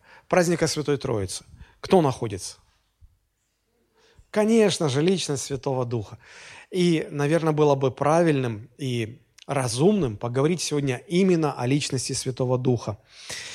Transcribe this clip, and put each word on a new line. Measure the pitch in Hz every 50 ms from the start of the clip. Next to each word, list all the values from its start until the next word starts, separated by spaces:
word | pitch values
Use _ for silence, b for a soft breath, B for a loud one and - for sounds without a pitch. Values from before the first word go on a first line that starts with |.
| b b b b b -
праздника | - 180 175 170 175 160 165
Святой | 151 - 156 143 147 143 127
Троицы, | - - 123 107 98 92 - - - - b b b b b b
кто | - - - 185 160
находится? | 139 120 - - 113 98 90 - - - - _ _ _ _ _ _ _ _ - - _ _ _ _ _ _ _ _ _ _ _ _ _ _ _ _ b b b b b b b _
Конечно | - 214 214 220 226 226 214 196 - - 175 147
же, | 120 139
личность | 151 180 196 170 - - 147 127 -
Святого | - 139 127 - 143 131 127 127
Духа. | 120 123 117 104 - - B B B B B B B B B B B
И, | - 190 175 175 165 156 - -
наверное, | - 143 143 143 160 170 151 160 151
было | 147 151 147 143
бы | 135 135 131
правильным | 120 - 139 143 156 170 175 165 151 135 127 120 113 101 117 - _ -
и | 151 131 123 117 113 104 127 - _ _ _ _ -
разумным | - 143 143 131 123 110 120 147 196 214 202 165 120 107
поговорить | 98 - 120 120 135 139 156 185 156
сегодня | - - 147 147 143 139 123 123 - -
именно | 170 175 196 185 180 165 156 147 131
о | - 123
личности | 123 139 147 139 - 139 131 - - 139
Святого | - - 135 123 - 131 123 127 127
Духа. | 127 131 123 113 - - 101 B B B B B B B B B B B B